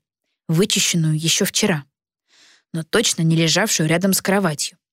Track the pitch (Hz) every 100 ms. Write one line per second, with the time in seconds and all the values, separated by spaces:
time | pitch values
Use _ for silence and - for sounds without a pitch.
0 | _ _ _ _ - 160 202 196 - 170
1 | 156 156 165 - 190 - 202 156 135 _
2 | _ _ _ _ _ _ _ 165 160 202
3 | 240 - 160 165 165 170 214 - 156 170
4 | 196 185 - 196 185 151 - - _